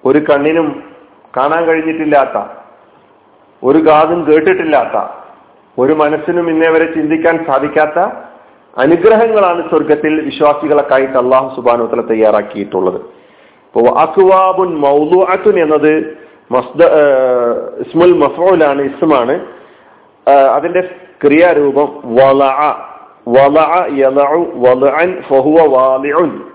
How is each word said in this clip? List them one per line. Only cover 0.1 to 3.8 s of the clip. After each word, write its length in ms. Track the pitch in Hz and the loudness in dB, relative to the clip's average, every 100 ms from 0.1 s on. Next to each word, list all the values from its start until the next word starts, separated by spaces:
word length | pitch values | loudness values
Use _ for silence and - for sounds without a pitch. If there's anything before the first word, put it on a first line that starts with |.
| 147 | 0
കണ്ണിനും 640 | 151 143 147 160 156 - - - _ _ _ - | 0 0 0 -2 -4 -6 -18 -20 _ _ _ -4
കാണാൻ 280 | 139 160 165 | -2 -2 -2
കഴിഞ്ഞിട്ടില്ലാത്ത, 760 | 160 160 160 151 147 131 107 - - - _ _ _ _ _ _ _ _ _ | -2 -2 -6 0 0 0 -4 -10 -16 -20 _ _ _ _ _ _ _ _ _
ഒരു 140 | 127 | 0
കാതും 500 | 151 | 2